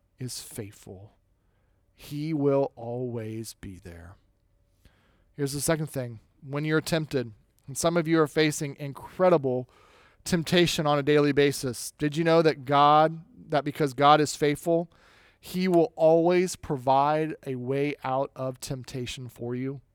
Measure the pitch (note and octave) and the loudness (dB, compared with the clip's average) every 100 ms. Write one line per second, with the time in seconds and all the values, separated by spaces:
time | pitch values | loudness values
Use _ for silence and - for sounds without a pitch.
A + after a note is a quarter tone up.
0 | _ _ B2+ - - - G2+ - - F#2+ | _ _ -12 -10 -12 -14 -14 -16 -20 -20
1 | G#2+ _ _ _ _ _ _ _ _ _ | -20 _ _ _ _ _ _ _ _ _
2 | - D3 D#3 D#3 C#3+ C#3 C#3 - A#2 A#2+ | -12 -8 -4 0 2 2 0 -4 -10 -8
3 | B2+ A#2 A2 A2 A2 - G2+ F#2 F2+ E2+ | -6 -8 -8 -10 -12 -14 -16 -16 -18 -18
4 | E2+ G2 _ _ _ _ _ _ _ _ | -20 -20 _ _ _ _ _ _ _ _
5 | _ _ _ - C#3+ C#3+ C3 D#3+ D3+ C#3+ | _ _ _ -6 -6 -2 -2 -2 -4 -6
6 | B2 A#2 - _ C3+ C#3+ D#3 D#3 - E3 | -8 -10 -20 _ -10 -6 -2 -2 0 -2
7 | D#3 C#3 A#2 G#2+ _ _ - C3 E3 E3+ | -2 -4 -6 -10 _ _ -14 -4 0 0
8 | D#3+ E3 D3+ - D#3 D3 D3 C#3 C#3+ C3+ | 2 2 2 2 0 0 -6 -8 -12 -12
9 | - - F#3 E3 C3 B2+ B2+ _ _ _ | -14 0 4 4 2 -2 -6 _ _ _
10 | _ _ - F3 D#3+ F3+ E3+ - D3+ D3 | _ _ -4 -2 2 2 2 2 0 0
11 | C#3 D3 D3 C#3 C#3+ C3+ C3+ A#2 - - | 4 4 4 4 2 2 -6 -8 -12 -6
12 | D3 C#3+ E3 E3 D#3+ C#3+ B2+ C#3+ D3 D3+ | -4 -2 2 4 4 0 0 4 6 6
13 | D#3+ E3 - - - C#3+ C#3+ - C#3+ B2 | 4 0 -14 -20 -6 -4 -4 -2 -4 2
14 | C#3+ D3+ D3 - D3 D3 E3+ E3 F3 _ | 6 6 4 -2 -2 -2 0 0 -2 _
15 | _ _ _ _ - F3+ F#3 F3 D#3+ - | _ _ _ _ -10 -4 2 4 2 2
16 | D#3+ E3 E3+ F3+ F3+ - - C#3+ B2 C3+ | 4 6 4 2 0 -4 -8 -4 2 2
17 | C#3+ D#3 D#3 - - B2+ B2 C3+ D3 - | 4 2 -2 -6 -10 -8 -6 -4 -4 -4
18 | C3 C3 C#3 - C3 B2+ - C3+ B2 C3+ | -4 -4 -4 -6 -10 -10 -10 -10 -10 -10
19 | B2 - B2 - A#2+ B2 C3 C#3 - | -10 -10 -14 -12 -8 -6 -8 -10 -16